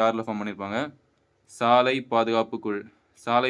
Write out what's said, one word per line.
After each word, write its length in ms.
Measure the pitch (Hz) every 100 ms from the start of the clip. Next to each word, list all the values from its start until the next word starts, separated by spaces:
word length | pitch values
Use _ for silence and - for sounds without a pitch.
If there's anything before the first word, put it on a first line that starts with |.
| 113
ஆறுல 160 | 113 110
ஃபார்ம் 120 | 107
பண்ணியிருப்பாங்க. 360 | 104 95 98 110 147 - _ _ _ _ _ -
சாலை 360 | 117 123 127 131 127
பாதுகாப்பு 420 | 117 113 113 110 113
குழு, 160 | 110 101 107 _ _ _
சாலை 260 | - 120